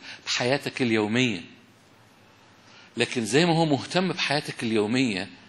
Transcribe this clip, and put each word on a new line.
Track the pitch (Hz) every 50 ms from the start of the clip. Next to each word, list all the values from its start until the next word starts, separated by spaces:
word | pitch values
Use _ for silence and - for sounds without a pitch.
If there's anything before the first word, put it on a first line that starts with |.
| - - - - -
بحياتك | - - - 131 123 135 143 - 131 - -
اليومية. | 135 117 113 110 104 104 110 123 131 120 101 85 - - - - - - - - - - - - - - - - - - - - - - - - - - - - - - -
لكن | 117 120 - - 127 113
زي | 98 110 147 175
ما | 175 160
هو | 165 165
مهتم | 156 143 120 104 - - 180 190 180
بحياتك | 147 - - - 139 151 - - - -
اليومية، | 127 113 110 110 104 104 120 127 135 120 101 90 98 - - - -